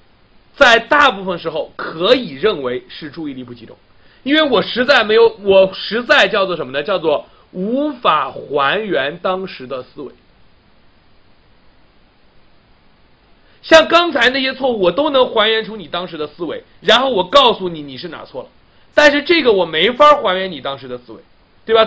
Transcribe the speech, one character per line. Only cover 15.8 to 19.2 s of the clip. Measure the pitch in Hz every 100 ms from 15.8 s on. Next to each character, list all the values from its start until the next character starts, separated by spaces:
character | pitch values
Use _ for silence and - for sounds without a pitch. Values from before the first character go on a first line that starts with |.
| 147
当 | 175 180
时 | 160
的 | 151
思 | -
维， | 165 110 - _
然 | 175 226
后 | 269
我 | 214
告 | 170 285 247
诉 | 202 185
你 | 160
你 | 143 127
是 | 175
哪 | 131
错 | 110 131
了。 | 110 _ _ _ _
但 | - 294
是 | 294